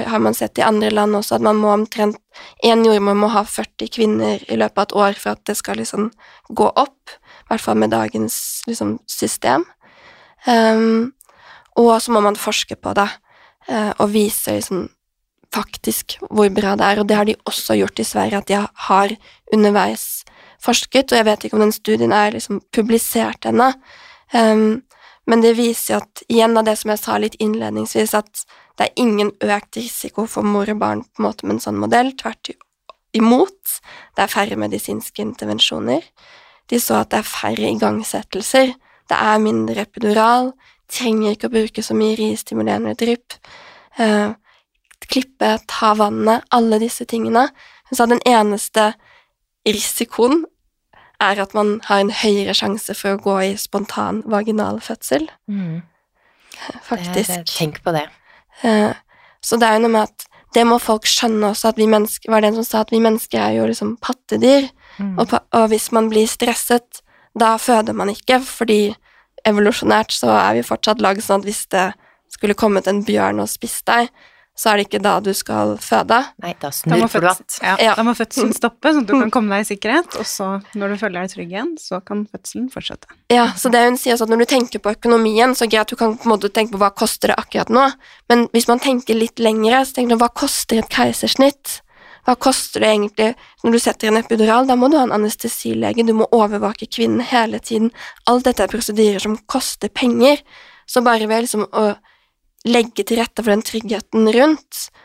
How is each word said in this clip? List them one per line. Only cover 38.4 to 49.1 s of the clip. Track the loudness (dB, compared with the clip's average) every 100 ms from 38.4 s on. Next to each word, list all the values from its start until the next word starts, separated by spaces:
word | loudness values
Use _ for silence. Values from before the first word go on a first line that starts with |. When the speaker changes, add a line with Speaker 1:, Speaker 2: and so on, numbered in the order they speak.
| 0 2 2 0 _ _ -4
Speaker 1:
det | 0
er | 2 2
mindre | 2 0 -2 -4
epidural, | -8 -4 -2 2 4 2 0 -6 _ _ -14
trenger | -6 -2 0 0
ikke | -2 -2
å | -2
bruke | -2 -4
så | -4 0
mye | 0 0
riestimulerende | -2 -4 -6 -6 -2 -2 -4 -4
drypp, | -2 -2 -6 -20 -20 -20 -20 -20 _ -2
eh, | 2 2 0 -6 _ _ _ _ _ _ -6
klippe, | -4 -4 -2 0 0 -4
ta | -2 2
vannet, | 2 2 0 0 0 2
alle | 2 2 2
disse | 0 -4
tingene. | -6 -4 0 2 2 -2 -20 _ _
Så | 0 2
den | 2
eneste | 4 4 4 0 -4 0 0 -2 _